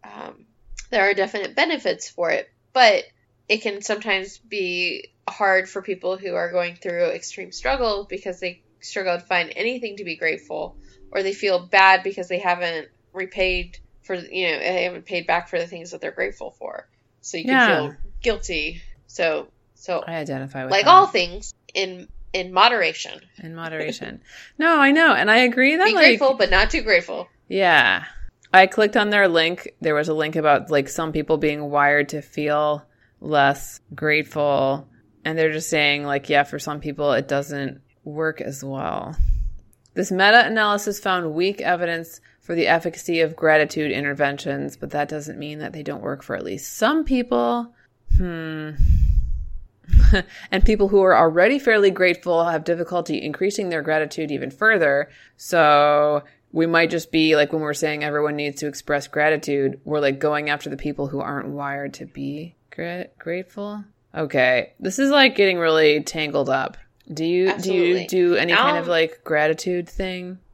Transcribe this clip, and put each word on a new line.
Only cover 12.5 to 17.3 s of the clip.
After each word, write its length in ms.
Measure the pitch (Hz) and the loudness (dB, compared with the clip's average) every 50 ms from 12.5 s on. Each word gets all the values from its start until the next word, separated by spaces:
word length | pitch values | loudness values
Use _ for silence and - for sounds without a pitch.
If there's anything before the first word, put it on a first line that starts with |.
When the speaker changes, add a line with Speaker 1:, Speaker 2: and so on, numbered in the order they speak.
| 175 175 180 170 170 160 147 - _ _ _ _ _ | -2 -2 -2 -6 -6 -6 -10 -12 _ _ _ _ _
Speaker 1:
repaid 680 | 185 190 185 - - 185 185 185 180 175 175 - - - _ _ - _ | -12 -12 -10 -4 -2 -2 -2 0 -4 -6 -8 -14 -20 -20 _ _ -20 _
for, 120 | _ 190 | _ -10
you 360 | 180 170 - - 185 185 170 160 | -10 -8 -10 -6 -4 -4 -2 -2
know, 60 | - | -2
they 260 | 73 160 185 180 180 | -4 -4 -2 -2 -4
haven't 200 | 180 175 180 - | -4 -6 -10 -14
paid 200 | - 196 175 170 | -8 -8 -8 -4
back 220 | - 170 175 175 - | -2 -2 -2 -2 -4
for 100 | - 170 | -6 -6
the 80 | 170 | -6
things 240 | 170 175 170 165 170 | -6 -10 -16 -16 -16
that 100 | 175 - | -16 -12
they're 120 | - 160 - | -12 -12 -8
grateful 400 | - 180 202 190 - - - _ | -6 -8 -8 -8 -10 -16 -16 _
for. 360 | _ - 80 - - - _ _ _ _ _ _ _ _ | _ -14 -14 -14 -14 -18 _ _ _ _ _ _ _ _
So 160 | - | -12